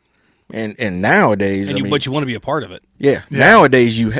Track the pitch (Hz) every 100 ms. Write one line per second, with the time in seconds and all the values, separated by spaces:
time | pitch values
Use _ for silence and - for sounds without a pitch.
0 | _ _ _ _ _ 110 110 - 113 90
1 | 104 185 160 104 98 98 98 95 98 139
2 | 127 139 135 110 - 151 104 92 _ _
3 | 139 135 - 135 147 220 147 127 120 113
4 | 113 113